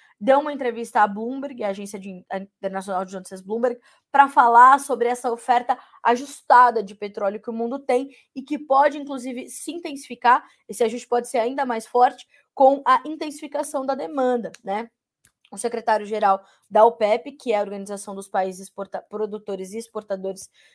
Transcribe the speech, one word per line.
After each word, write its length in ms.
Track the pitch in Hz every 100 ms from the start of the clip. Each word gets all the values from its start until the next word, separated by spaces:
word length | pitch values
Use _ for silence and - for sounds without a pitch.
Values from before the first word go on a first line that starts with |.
| _ -
deu 200 | 208 269
uma 140 | 302
entrevista 480 | 277 254 226 233 240
à 60 | 214
Bloomberg, 540 | 202 226 269 277 247
a 80 | 214
agência 300 | 196 202 202
de, 260 | 190 185 -
a 80 | 190
internacional 680 | 196 _ 196 190 190 185
de 100 | 190
notícias 280 | 190 185 190
Bloomberg, 380 | 190 220 247 240 _ _ _
pra 180 | 277 277
falar 500 | 277 240 233 254 277
sobre 300 | 277 247 240
essa 200 | 240 254
oferta 480 | 233 - 247 247 254 - _
ajustada 800 | - 240 277 - - 247 247 226
de 140 | 202 214
petróleo 460 | 208 208 202 208
que 80 | 208
o 40 |
mundo 240 | 226 233 277
tem 300 | 277 247 277 - _
e 80 | -
que 160 | 269 294
pode, 400 | 302 269 285 285
inclusive, 520 | 285 269 247 247 -
se 220 | - -
intensificar. 720 | 330 339 277 - 240 240 262 - _ -
Esse 140 | 202 226
ajuste 220 | 240 -
pode 200 | 240 240
ser 120 | 247
ainda 260 | 226 269 269
mais 200 | 226 220
forte 400 | 240 247 - - _ _
com 280 | - 269 277 269
a 160 | 285 285
intensificação 800 | 311 311 294 302 285 294 285 269
da 100 | 269
demanda, 540 | 320 302 254 247 190 165
né? 260 | - 202 233 _ _ _ _ _ _
O 60 | 202
secretário-geral 840 | 240 226 220 214 208 214 208 196 - _ _
da 160 | 202 226
opep, 480 | 233 208 233 262
que 180 | 277 -
é 80 | 208
a 20 |
Organização 540 | 202 202 196 202 208 196
dos 140 | 196
Países 320 | 202 190 185
Exporta-, 400 | 196 - 196 185
Produtores 720 | - 208 214 208 214 196 185
e 40 | 214
Exportadores 720 | 226 220 208 196 190 190 - _ _